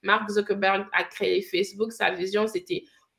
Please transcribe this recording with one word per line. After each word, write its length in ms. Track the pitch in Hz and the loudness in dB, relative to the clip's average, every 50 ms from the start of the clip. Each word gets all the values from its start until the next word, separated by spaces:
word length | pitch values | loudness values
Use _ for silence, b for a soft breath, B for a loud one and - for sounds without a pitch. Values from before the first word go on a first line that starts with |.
| _ | _
Mark 260 | 196 202 226 220 208 | 4 2 2 2 0
Zuckerberg 560 | 208 208 208 - 202 196 202 190 196 196 196 - - | 0 0 0 0 -2 2 2 2 2 2 0 0 -2
a 120 | 175 180 | -2 -2
créé 360 | - - - 202 185 180 185 | -2 -4 -2 0 2 2 2
Facebook, 500 | 196 - - 180 202 196 - 196 220 226 | 0 0 -2 -2 -2 -2 -2 -6 -6 -6
sa 200 | 226 - 214 180 | -2 0 0 0
vision, 340 | 185 180 175 190 196 208 214 | 0 0 -4 -2 0 0 0
c'était 380 | 220 - 180 - - 180 - b b b b b b _ | 0 -2 -6 -6 -4 -6 -6 b b b b b b _